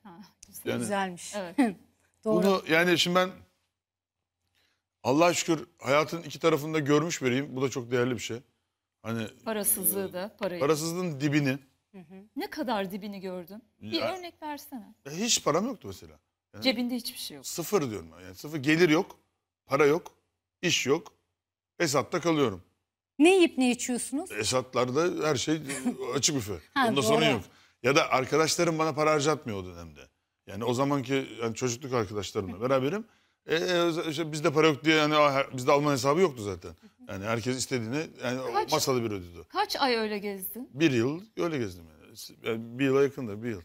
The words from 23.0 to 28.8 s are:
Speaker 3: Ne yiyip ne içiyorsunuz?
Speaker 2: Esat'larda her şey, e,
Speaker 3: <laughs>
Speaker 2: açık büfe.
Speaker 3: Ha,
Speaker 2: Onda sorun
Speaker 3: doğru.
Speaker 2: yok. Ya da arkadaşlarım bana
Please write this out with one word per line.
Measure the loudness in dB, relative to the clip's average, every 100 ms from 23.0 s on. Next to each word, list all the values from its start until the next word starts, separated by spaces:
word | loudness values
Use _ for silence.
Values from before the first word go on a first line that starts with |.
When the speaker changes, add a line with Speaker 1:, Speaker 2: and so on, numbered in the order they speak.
| _ 4
Speaker 3:
Ne | 6 6
yiyip | 4 2
ne | 0
içiyorsunuz? | 0 -4 -6 -4 -6 -6
Speaker 2:
Esat'larda | -4 0 0 0 0 2 2 0 0 -2
her | 0
şey, | 0 -2
e, | -4 -4 -4 -4 -4
Speaker 3:
<laughs> |
Speaker 2:
açık | -2 0 -2
büfe. | -4 -10 -6
Speaker 3:
Ha, | 0 2
Speaker 2:
Onda | 2
sorun | 2 4
Speaker 3:
doğru. | 4
Speaker 2:
yok. | 2 -4 _ _ _
Ya | 4 4
da | 4
arkadaşlarım | 0 2 2 2 2 0
bana | 2